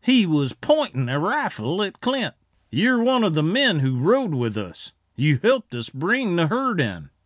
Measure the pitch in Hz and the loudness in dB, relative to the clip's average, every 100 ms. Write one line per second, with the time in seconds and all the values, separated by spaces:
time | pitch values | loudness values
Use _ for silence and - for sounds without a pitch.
0 | - 254 185 151 139 - - 302 254 127 | 4 4 4 2 0 -4 0 2 2 -4
1 | 123 139 170 294 247 - 110 180 202 - | -2 -2 -2 -2 -4 -6 -4 -2 -4 -4
2 | - 269 180 - _ _ _ 120 233 247 | -4 -2 -4 -8 _ _ _ 0 2 2
3 | 233 262 214 156 156 226 269 160 135 127 | 2 2 2 2 0 2 2 2 0 0
4 | 147 262 240 139 117 104 92 - - _ | 2 2 2 -2 -2 -2 -8 -10 -20 _
5 | _ - 147 135 214 262 - 123 117 131 | _ -2 0 2 2 0 -2 -10 -10 -8
6 | 170 247 240 170 160 233 262 190 117 87 | -2 -2 0 0 0 0 -2 0 -2 -4
7 | 71 _ | -14 _